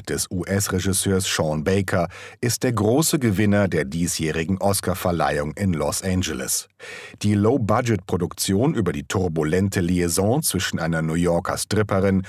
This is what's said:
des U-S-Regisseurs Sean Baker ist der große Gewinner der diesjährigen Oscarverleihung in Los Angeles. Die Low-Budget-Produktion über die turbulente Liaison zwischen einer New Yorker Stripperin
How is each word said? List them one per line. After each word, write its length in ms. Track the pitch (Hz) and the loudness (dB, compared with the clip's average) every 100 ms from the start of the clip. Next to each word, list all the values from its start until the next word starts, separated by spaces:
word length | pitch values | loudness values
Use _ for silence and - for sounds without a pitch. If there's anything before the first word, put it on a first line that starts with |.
| - | -4
des 240 | 73 - | -4 -4
U-S-Regisseurs 920 | 92 87 98 98 95 92 92 98 95 | -4 -2 -2 0 -2 0 0 0 0
Sean 400 | 92 - 78 78 | 0 0 0 0
Baker 440 | 76 95 98 95 85 - - - | 2 0 2 0 -2 -6 -18 -6
ist 200 | 123 - | -4 0
der 120 | 127 | 0
große 440 | 117 104 127 160 165 | 2 2 4 2 2
Gewinner 480 | 120 92 107 101 98 | 2 2 4 4 2
der 200 | 82 69 | 0 -2
diesjährigen 720 | 80 85 - 78 78 80 95 | -2 -2 -2 -2 -2 -2 0
Oscarverleihung 960 | 101 98 - 87 92 85 71 73 73 | 0 0 -2 -2 0 0 0 0 -4
in 200 | 76 98 | -2 0
Los 300 | 80 73 - | 0 -2 -2
Angeles. 640 | 95 92 90 67 - - - _ - - - - | -2 -2 -2 -4 -4 -4 -6 _ -18 -16 -16 -4
Die 100 | 104 | 0
Low-Budget-Produktion 1400 | 104 104 139 104 107 123 104 - 92 85 - - 95 135 | 4 4 2 2 0 2 -2 0 -2 -2 -4 0 2 2
über 180 | 151 90 | 2 0
die 120 | 73 | -2
turbulente 760 | 69 104 92 80 76 92 98 101 | -4 -2 0 0 0 2 2 0
Liaison 600 | 85 90 87 82 98 135 | 0 2 0 2 2 2
zwischen 360 | - - - 85 | 0 -2 -2 -2
einer 200 | 82 82 | -2 -2
New 140 | 80 | 0
Yorker 420 | 80 87 85 - 73 | 0 2 2 0 -4
Stripperin 680 | - 110 104 98 98 95 | -2 0 2 2 2 2